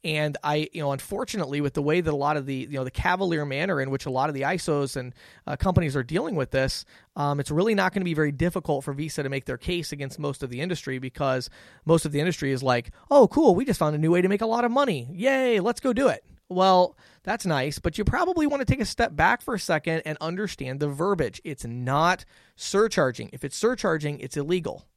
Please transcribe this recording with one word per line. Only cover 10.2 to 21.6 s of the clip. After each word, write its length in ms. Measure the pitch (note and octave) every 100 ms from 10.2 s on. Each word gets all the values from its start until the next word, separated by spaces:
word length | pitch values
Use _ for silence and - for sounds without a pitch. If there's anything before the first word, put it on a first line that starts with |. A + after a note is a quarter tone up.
| D3 C#3
of 80 | C3
the 120 | B2
industry, 380 | F3 D#3+ - C3
because 500 | C3 - C#3 C3 A#2+ - - -
most 220 | - E3 D#3
of 80 |
the 80 | D3
industry 320 | E3 E3 C#3
is 100 | C3
like, 280 | C3 A#2+ - - -
"Oh, 160 | C#4+ A3+
cool, 260 | C#4+ D4+
we 120 | F3+ C4+
just 140 | G3
found 140 | D#3
a 60 | D3+
new 120 | D#3
way 100 | F3
to 80 | F3+
make 120 | G3+
a 40 | A3+
lot 180 | A#3
of 80 | A#3+
money. 380 | A#3+ C#4 D3+ A#2+
Yay, 480 | F3 B3 C4+ B3+ A3
let's 220 | F#3+ A#3
go 100 | C4
do 160 | A3+ C4+
it." 160 | A#2+ _ - _
Well, 500 | F3+ F#3+ F#3 F3+ - - _
that's 220 | - A3 F#3
nice, 320 | D3 C#3 C#3
but 200 | F3 D#3+
you 80 | G#3
probably 420 | C4 F4+ F4 D4+
wanna 160 | C#4+
take 160 | B3 C4
a 60 | G#3
step 320 | - A#3 D3
back 240 | E3 A#3+
for 120 | -
a 60 | A3
second 440 | - D#3 E3+ D#3+ D#3
and 120 | D3+
understand 580 | D#3+ F3+ G3+ - C3 C3+
the 80 | D3
verbiage. 540 | C#3 F3+ F#3+ B2 -
It's 220 | D#3+ C#3+